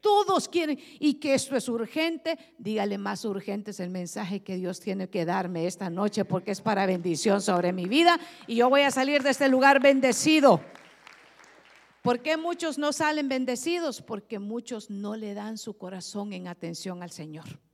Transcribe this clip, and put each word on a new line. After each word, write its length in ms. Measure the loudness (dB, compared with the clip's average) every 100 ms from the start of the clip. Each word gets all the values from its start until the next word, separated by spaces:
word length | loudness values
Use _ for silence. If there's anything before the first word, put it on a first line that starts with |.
Todos 480 | 4 4 4 2 2
quieren, 300 | -2 -2 -4 -8 -2
y 140 | 0
que 200 | 0 2
esto 220 | 0 2 -4
es 120 | -2
urgente, 680 | -4 -4 -2 -2 -2 -4 -6 -8 _
dígale, 380 | -6 -2 -2 -2
"Más 280 | -6 -6
urgente 480 | -4 -6 -6 -8 -8
es 80 | -10
el 100 | -8
mensaje 540 | -6 -8 -8 -6 -8
que 100 | -6
Dios 240 | -6 -6 -6
tiene 300 | -6 -6 -4
que 160 | -4
darme 420 | 0 0 -2 -2 -4
esta 240 | -4 -8
noche, 340 | -2 -2 -2
porque 280 | -2 -2 -2
es 80 | -4
para 260 | 0 0 2
bendición 540 | 0 0 0 2 2
sobre 320 | 2 2 2
mi 140 | -2 0
vida, 340 | 4 6 4 -2 -18 -6
y 80 |
yo 160 | 2 4
voy 120 | 6
a 100 | 4
salir 320 | 2 2 2
de 60 | 2
este 180 | 2 4
lugar 340 | 4 4 6
bendecido". 800 | 6 6 4 2 4 6 8 6 2 -20 -20 -20 -20 -20 -20 _ -20 -20 _ -20 _ _
¿Por 200 | 0 0
qué 140 | 0 -2
muchos 420 | -2 -4 -4 -2
no 140 | -2
salen 360 | 0 0 0 -2
bendecidos? 720 | -2 -2 -4 -2 -2 -2 -6
Porque 380 | -10 -12 -10 -12
muchos 520 | -8 -8 -8 -12 -10
no 260 | -10 -8 -8
le 180 | -8
dan 240 | -10 -10 -10
su 180 | -12 -12
corazón 560 | -12 -12 -10 -10 -8
en 140 | -10 -12
atención 560 | -10 -10 -10 -10 -10
al 80 | -12
Señor. 500 | -14 -14 -14 -16 -18 _